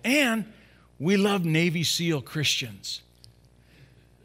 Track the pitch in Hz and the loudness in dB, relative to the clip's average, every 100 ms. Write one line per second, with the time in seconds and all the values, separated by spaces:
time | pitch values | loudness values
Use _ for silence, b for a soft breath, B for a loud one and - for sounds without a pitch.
0 | 220 285 262 226 - B B B B - | 0 2 2 0 -4 B B B B -4
1 | 160 202 202 202 170 156 175 165 156 - | 2 4 4 2 2 2 2 0 -2 0
2 | 170 151 113 156 139 - 123 98 - - | 0 -2 -4 -4 -2 -2 -4 -12 -12 -12
3 | - _ - - - - b b b b | -16 _ -20 -20 -20 -20 b b b b
4 | b b | b b